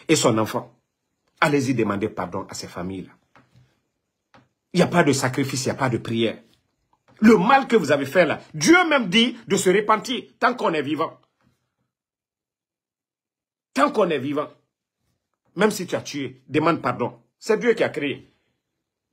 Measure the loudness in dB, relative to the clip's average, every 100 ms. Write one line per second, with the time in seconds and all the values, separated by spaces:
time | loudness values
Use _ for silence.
0 | 0 2 2 2 0 -4 -8 _ _ _
1 | _ _ _ _ 0 0 0 0 -2 -2
2 | -4 -6 -8 -8 -10 -12 -14 -10 -10 -10
3 | -14 _ _ _ _ _ _ _ _ _
4 | _ _ _ -20 _ _ _ 0 2 2
5 | 2 2 0 -2 -4 -4 -6 -4 -2 -2
6 | -4 -2 -2 -4 -14 _ _ _ _ _
7 | _ 2 6 6 6 4 4 2 2 0
8 | 0 2 2 0 -8 -4 2 2 4 0
9 | 0 2 0 -2 -4 -2 2 2 2 0
10 | -2 -10 -12 _ -2 0 -2 -2 -4 -4
11 | -6 -10 _ _ _ _ _ _ _ _
12 | _ _ _ _ _ _ _ _ _ _
13 | _ _ _ _ _ _ _ 0 0 2
14 | 0 0 -4 -4 -6 -10 _ _ _ _
15 | _ _ _ _ _ -2 0 0 -6 -8
16 | -6 -10 -10 -14 -6 0 0 0 -2 -4
17 | -6 -8 _ _ -2 0 2 2 0 -2
18 | -6 -8 -14 _ _ _ _ _ _ _
19 | _